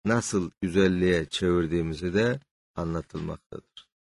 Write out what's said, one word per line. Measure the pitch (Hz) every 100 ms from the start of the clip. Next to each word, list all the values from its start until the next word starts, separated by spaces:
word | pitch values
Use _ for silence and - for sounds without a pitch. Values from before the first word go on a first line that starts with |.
nasıl | 104 117 - 104 87 -
güzelliğe | 95 90 95 90 90 87 78
çevirdiğimizi | - 92 87 82 85 82 78 90
de | 95 117 135 - _ _ -
anlatılmaktadır. | 85 82 - 82 80 78 - - - - - _ _